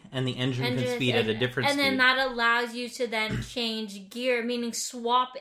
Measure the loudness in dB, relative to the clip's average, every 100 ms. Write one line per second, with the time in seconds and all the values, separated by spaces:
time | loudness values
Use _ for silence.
0 | -8 -2 -2 0 0 0 0 0 0 0
1 | 2 2 2 2 0 0 0 2 2 4
2 | 4 4 2 2 2 2 0 -4 -8 -4
3 | -2 -2 -2 -2 -4 -4 -4 -4 -6 -10
4 | -12 -4 0 0 0 -2 -4 -4 -6 -6
5 | 2 2 2 -4